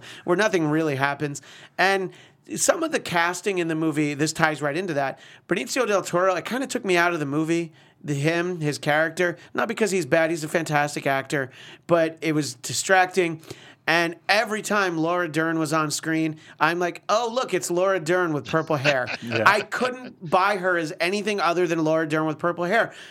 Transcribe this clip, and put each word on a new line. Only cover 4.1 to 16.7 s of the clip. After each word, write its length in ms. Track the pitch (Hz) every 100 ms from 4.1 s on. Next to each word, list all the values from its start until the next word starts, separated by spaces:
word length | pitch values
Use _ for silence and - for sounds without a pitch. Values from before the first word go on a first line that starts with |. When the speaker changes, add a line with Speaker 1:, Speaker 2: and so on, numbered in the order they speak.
Speaker 1:
this 180 | 143 156
ties 300 | 156 160 139
right 120 | 143
into 200 | 156 190
that. 240 | 139 135 - - - -
Benicio 380 | 175 240 262 226
del 140 | 196
Toro, 320 | - 175 190
it 100 | 175
kinda 200 | - 247
took 180 | 262 240
me 140 | 196 175
out 160 | 175
of 60 | 170
the 60 | 143
movie, 440 | 147 160 170 165 - - _
the, 120 | 147
him, 440 | 143 156 170 180 175
his 180 | 147 -
character, 580 | 151 151 165 160 175 170 -
not 140 | - 233
because 240 | 226 208
he's 160 | 190 131
bad, 240 | 165 160
he's 120 | 165
a 40 | 156
fantastic 580 | 170 156 147 147 160
actor, 460 | 143 135 131 147 127 - - -
but 320 | - 170 160 160
it 120 | 160
was 220 | 151 131
distracting. 840 | - - 123 - 190 180 190 170 156 - - - - -
And 300 | 165 165 - -
every 340 | 208 226 214
time 380 | 156 208 185 160
Laura 280 | 160 180 170
Dern 300 | 151 160 160
was 160 | 151
on 160 | 160 151
screen, 460 | - 160 160 160 156 - -
I'm 180 | 156